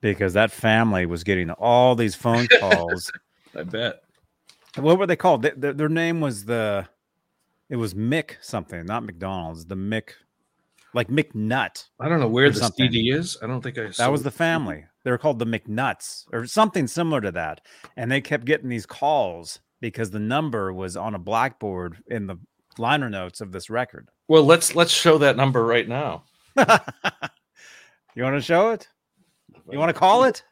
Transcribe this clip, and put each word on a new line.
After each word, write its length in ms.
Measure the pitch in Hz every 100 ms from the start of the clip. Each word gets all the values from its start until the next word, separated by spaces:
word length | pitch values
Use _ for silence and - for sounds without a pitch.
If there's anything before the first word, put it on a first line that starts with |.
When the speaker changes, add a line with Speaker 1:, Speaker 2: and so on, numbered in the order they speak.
Speaker 1:
because 320 | 110 98 98
that 180 | 90 110
family 540 | - 113 110 113 98 87
was 180 | 85
getting 260 | 90 95 85
all 460 | 85 113 120 127 120
these 180 | 113
phone 320 | - 120 117 120
Speaker 2:
<laughs> 80 | 120
Speaker 1:
calls. 500 | 101 92 85 87 - - _ _ _
Speaker 2:
I 120 | -
bet. 400 | 87 107 117 - _ _ _ _ _ _ _ -
Speaker 1:
What 200 | 147 180
were 120 | 185
they 80 | 220
called? 260 | - 143
They, 80 | 131
their, 220 | 131 143
their 160 | 143 151
name 320 | 160 165 165
was 240 | 147 107
the, 420 | 101 120 107 101 92 _ _ _ _ _ _ _ _
it 60 |
was 200 | 123 110
Mick 420 | 92 113 156 - -
something, 440 | - 113 85 87 85
not 160 | 113
McDonald's. 640 | 110 85 95 95 82 82 82
The 80 |
Mick, 360 | 95 98 110 - - _ _ _ _ _ _ _
like 140 | 120 110
McNutt 800 | 139 147 110 107 127 98 - - _
Speaker 2:
I 100 | 139
don't 120 | 165
know 80 | 120
where 180 | 117 139
Speaker 1:
or 40 |
Speaker 2:
the 100 | -
Speaker 1:
something. 320 | 117 - 127
Speaker 2:
C 100 | 117
D 80 | 113
is. 280 | 143 175 -
I 60 | 113
don't 120 | 127
think 160 | 131 117
I 120 | 110 95
Speaker 1:
That 140 | 120
was 80 | 143
Speaker 2:
saw 20 |
Speaker 1:
the 60 | 135
Speaker 2:
it. 60 |
Speaker 1:
family. 500 | - 165 165 120 78 78 _
They 80 | 127
were 80 | 123
called 220 | 156 120
the 60 | 117
McNutts 800 | 113 - 107 127 98 - - -
or 140 | 113 123
something 400 | - 220 190 131
similar 340 | - 170 147
to 100 | 104
that. 300 | 87 78 76 _ - - -
And 120 | 117
they 80 | 135
kept 240 | - 147
getting 240 | 120 151 127
these 180 | 120 -
calls 720 | - 143 151 104 85 82 - _ _
because 320 | 117 104 110
the 80 | 104
number 520 | 107 135 156 117 95
was 240 | 92 95 87
on 200 | 104 101
a 20 |
blackboard 760 | 87 113 131 - 107 92 87 87 -
in 220 | 117 101
the 80 | 90 - _ _ -
liner 320 | 113 147 127
notes 300 | 101 90 -
of 100 | 104
this 180 | 92 -
record. 380 | 113 127 - - _ _
Speaker 2:
Well, 160 | 160
let's, 320 | 143 165 - 170
let's 160 | 165
show 260 | - 170 156
that 180 | 143 135
number 300 | 135 123 113
right 220 | 120 107
now. 340 | 123 147 85 _ _ _ -
Speaker 1:
<laughs> 80 | 247 - - - 202 - - _ _ _ - - _ _ _
You 80 | -
wanna 160 | 127 139
show 300 | 127 170 214
it? 180 | 220 - _ _ _ _ _ _ - -
You 80 | 135
wanna 140 | 160
call 300 | 160 190 226
it? 200 | 262 214 _